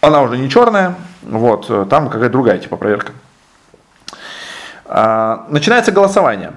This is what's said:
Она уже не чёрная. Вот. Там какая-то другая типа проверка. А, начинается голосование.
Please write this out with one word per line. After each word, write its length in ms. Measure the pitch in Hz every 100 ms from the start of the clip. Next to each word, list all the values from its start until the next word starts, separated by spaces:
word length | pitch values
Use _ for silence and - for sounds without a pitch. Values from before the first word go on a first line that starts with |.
Она 200 | 147 151
уже 160 | 127 123
не 120 | 135
чёрная. 460 | 226 240 208 185 180 - -
Вот. 640 | - 110 117 104 - 104 98
Там 200 | 139 143
какая-то 240 | 117 120
другая 240 | 123 120 92
типа 180 | - -
проверка. 380 | - 101 - - _ _ _ _ _ _ _ _ - - - - - - - - -
А, 600 | - 110 110 110 113 -
начинается 440 | 147 151 240 233
голосование. 580 | 196 196 202 160 104 80